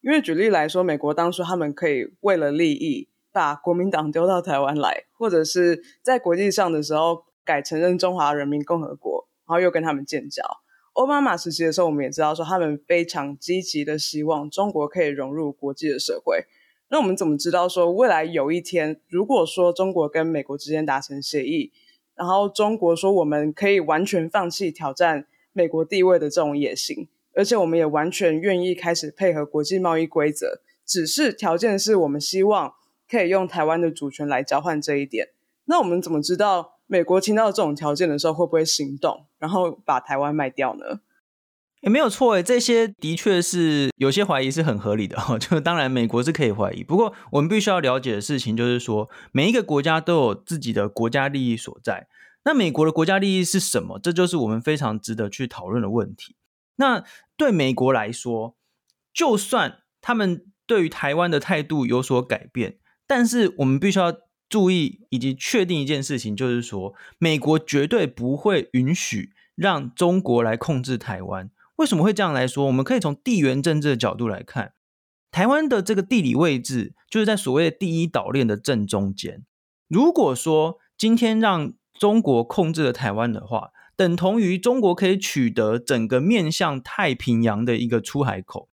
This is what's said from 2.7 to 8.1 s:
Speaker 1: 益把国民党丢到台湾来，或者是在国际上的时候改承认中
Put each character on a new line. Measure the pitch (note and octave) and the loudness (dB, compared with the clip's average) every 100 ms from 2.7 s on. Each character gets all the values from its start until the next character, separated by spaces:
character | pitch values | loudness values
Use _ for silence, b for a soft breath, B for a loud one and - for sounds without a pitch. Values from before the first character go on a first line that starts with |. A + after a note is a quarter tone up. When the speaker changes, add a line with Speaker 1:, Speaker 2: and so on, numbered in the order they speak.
Speaker 1:
益 | D3 D#3+ C3+ - _ _ | 0 -2 -4 -6 _ _
把 | G3 D#3 | -2 0
国 | D3 - | -2 -2
民 | F3 F#3 | 0 0
党 | E3 D#3 | 0 -2
丢 | D3+ F3 | 0 2
到 | F#3 | 2
台 | F3 C#3 | 0 0
湾 | C#3 | 0
来， | D3+ C#3+ - - | 0 -2 -2 -8
或 | _ A3+ | _ 0
者 | F3 | 2
是 | D#3 F3+ F3 E3+ B B | 2 2 2 2 B B
在 | - B3+ | 0 0
国 | F3+ | 2
际 | F3 G3+ | 2 2
上 | F#3+ F#3 | 2 0
的 | D#3+ | 0
时 | D3 | 0
候 | D3+ E3 E3 _ _ | 0 2 0 _ _
改 | - D3+ | -2 -2
承 | C#3+ D#3+ | -2 0
认 | F3 F3+ | 2 2
中 | F#3 | 0